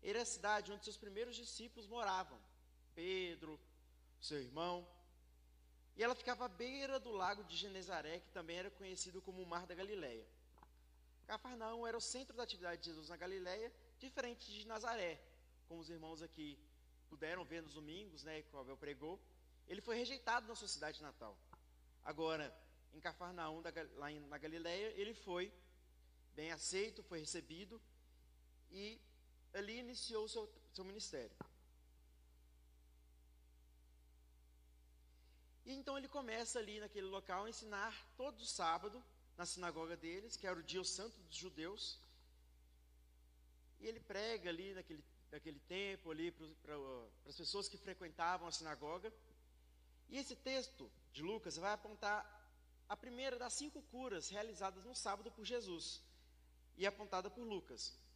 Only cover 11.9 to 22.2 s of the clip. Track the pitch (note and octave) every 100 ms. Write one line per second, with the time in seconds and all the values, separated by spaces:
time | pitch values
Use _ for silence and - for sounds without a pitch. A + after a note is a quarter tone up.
11.9 | A3+ G#3+ B3 C4+ A#3 A#3 - F3 E3+ F3+
12.9 | D#3+ D#3 E3+ F3 F#3+ F3+ F#3+ A#3 - -
13.9 | - C4 C4+ B3 A#3+ - G#3 G#3+ A3 A3+
14.9 | A3+ F3 D#3 - - - - - E3 D#3
15.9 | E3 D#3+ D#3+ D#3+ - D3+ C#3+ - - -
16.9 | - - D3+ D#3 F3+ E3+ E3 D#3+ C#3+ D3+
17.9 | E3+ G#3 D#3 C#3 D#3 D3+ C#3+ B2+ C3+ D3
18.9 | C#3 D3+ F#3+ - - - - - F#3 A3
19.9 | A3+ B3+ C4 B3 A#3 A3 A3+ G#3 D3 D3+
20.9 | D3+ D3+ B2+ A2+ F#2+ - - - - -
21.9 | - - D#3